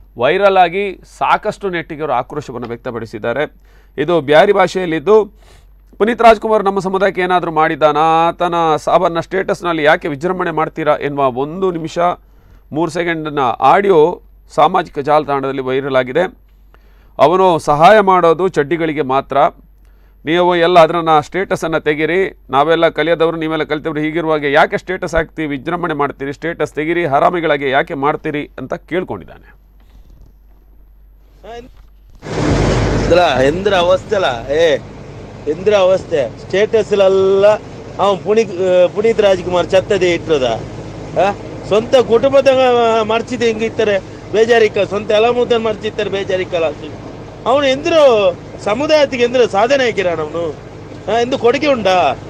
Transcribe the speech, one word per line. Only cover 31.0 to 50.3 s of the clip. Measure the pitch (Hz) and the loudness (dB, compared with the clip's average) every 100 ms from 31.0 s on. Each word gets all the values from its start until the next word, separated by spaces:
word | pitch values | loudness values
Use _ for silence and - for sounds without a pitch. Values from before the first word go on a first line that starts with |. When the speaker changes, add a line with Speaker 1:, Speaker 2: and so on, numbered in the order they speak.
| - _ _ _ 196 240 254 - - _ - - - - 151 - - - - - | -20 _ _ _ -20 -18 -20 -20 -20 _ -20 -18 -8 -4 0 0 0 0 0 0
Speaker 2:
എന്തിനാ, | - 175 165 127 | 2 2 4 2
എന്തൊരു | 135 170 202 | 0 0 -2
അവസ്ഥലാ, | 185 175 185 - 208 160 120 127 | 0 2 0 0 -2 -2 -4 -4
ഏ, | 151 165 131 - - - - - - 143 | 2 2 0 -6 -18 -18 -18 -18 -12 -8
എന്തൊരു | 160 196 202 | -2 2 2
അവസ്ഥ. | 185 185 - 156 113 - | 4 2 -2 -4 -4 -6
സ്റ്റാറ്റസിലല്ല | - 185 214 220 196 202 190 190 190 196 202 214 - - - - | -4 -2 0 0 0 2 4 4 2 4 4 2 -4 -18 -12 -2
ಅವನು | 196 185 | 0 0
ಪುನೀತ್, | 160 214 208 | 0 0 0
ಆ, | 175 185 180 175 | -2 2 4 2
ಪುನೀತ್ | 170 226 214 | 2 0 2
ರಾಜ್ಕುಮಾರ್ | 202 185 170 180 - | 2 2 0 -2 2
ಚತ್ತದೇ | 190 185 202 180 | 0 0 0 0
ಇಟ್ಟಿರೋದ? | 170 156 147 123 110 - - - - - 151 | -2 0 0 0 -4 -8 -14 -16 -16 -8 0
ಆ? | 196 196 - - - | 0 -2 -12 -12 -2
ಸ್ವಂತ | 202 233 262 | -2 2 2
ಕುಟುಂಬದ | 220 233 269 277 269 262 254 240 226 226 | 4 2 4 4 4 4 2 2 2 0
ಮರ್ಚಿದೆ | 214 226 226 247 233 | 0 -2 -4 -2 -2
ಹೆಂಗಿರ್ತಾರೆ | 214 226 - 214 196 - - - | -2 -4 -2 0 0 -4 -18 -4
ಬೇಜಾರಿಕ, | 202 220 233 214 208 | 0 4 4 2 0
ಸ್ವಂತ | 185 202 214 | -2 -4 0
ಎಲ್ಲ | 208 233 | 2 2
ಮುದ್ದನ್ | 240 240 233 | 0 0 0
ಮರ್ಚಿರ್ತಾರೆ | 226 202 214 208 202 | -2 -4 -8 -6 -4
ಬೇಜಾರಿಕಲ್ಲ. | 196 190 185 180 175 160 151 156 - - - - - 214 | -4 -4 -4 -2 -2 -4 -6 -14 -14 -16 -18 -18 -8 -2
ಅವನು | 277 269 | 0 0
ಎಂದ್ರು | 269 320 320 285 214 190 170 - - | -2 0 4 4 4 2 -2 -14 -10
ಸಮುದಾಯಕ್ಕೆ | 202 233 302 302 269 247 | -6 -4 0 2 2 0
ಎಂದ್ರು | 240 254 226 | 0 2 0
ಸಾಧನೆ | 196 240 277 | 2 2 2
ಹಾಕಿರಾನ | 247 190 180 160 | 0 -2 -4 -4
ಅವನು? | 151 | -6